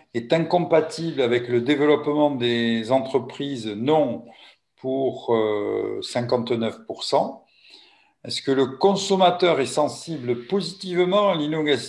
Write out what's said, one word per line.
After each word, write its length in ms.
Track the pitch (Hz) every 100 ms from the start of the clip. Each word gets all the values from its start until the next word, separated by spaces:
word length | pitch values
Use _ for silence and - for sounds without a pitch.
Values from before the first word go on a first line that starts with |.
| _
est 200 | 117 117
incompatible 880 | 165 - 180 165 160 156 - 165 135
avec 260 | 120 120 120
le 140 | 123
développement 720 | 120 139 147 147 147 147 147
des 580 | 135 120 120 117 113 110
entreprises ? 800 | 131 123 135 120 - 143 135 107
Non, 560 | 104 127 156 139 101 - - - _ _
pour, 640 | _ 131 135 131 - - 117
euh, 640 | 107 104 104 104 101 104
cinquante-neuf 840 | 101 123 120 127 117 117 113 - -
pour 180 | -
cent. 400 | - 151 185 - _ _ _ - - _ _ _
Est-ce 180 | - -
que 80 | -
le 160 | 135 131
consommateur 960 | 131 196 196 - 190 180 175 180 143
est 60 | 127
sensible 840 | - 147 - - 156 123 120 -
positivement 840 | 196 165 - 185 175 180 202 202
à 60 | 165
l'inno-, 280 | 147 160 151 131